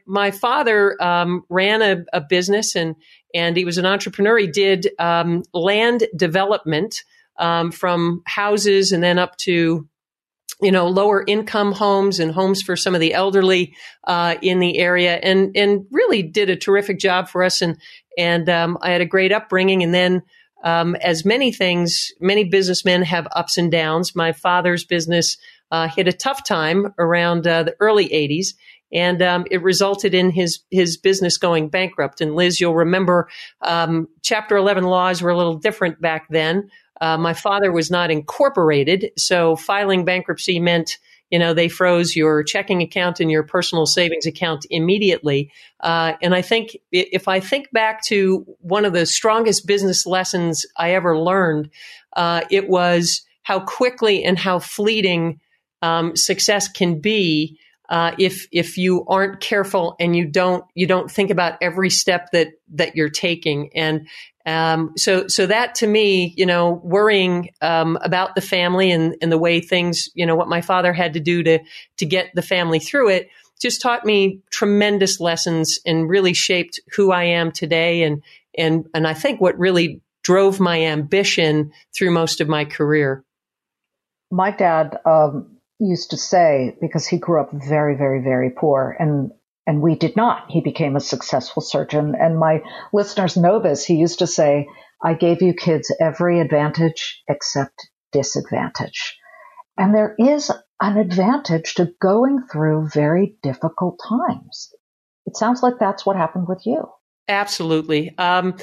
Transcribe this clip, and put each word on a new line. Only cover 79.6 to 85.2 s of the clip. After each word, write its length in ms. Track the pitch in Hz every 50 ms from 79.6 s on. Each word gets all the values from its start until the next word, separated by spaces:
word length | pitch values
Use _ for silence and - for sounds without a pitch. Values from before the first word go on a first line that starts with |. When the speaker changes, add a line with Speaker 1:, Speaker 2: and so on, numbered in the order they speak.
| 175 190 180 175 175 156 - - - _ _ _ -
Speaker 1:
drove 360 | - 180 190 196 196 190 196
my 240 | 185 175 170 165 160
ambition 880 | 160 151 151 147 147 190 196 196 190 - 180 165 156 151 151 151 151 - - _ _ -
through 160 | - 196 175
most 280 | 175 165 165 160 - -
of 80 | 165
my 180 | 151 156 151 151
career. 580 | 147 - - 151 147 151 151 143 135 135 135 - _ _ _ _ _ _ _ _ _ _ _ _ _ _ _ _ _ _ _ _ _
Speaker 2:
My 200 | 180 185 185 202
dad, 480 | 202 - 202 170 165 160 156 147 - - -
um, 500 | 165 160 156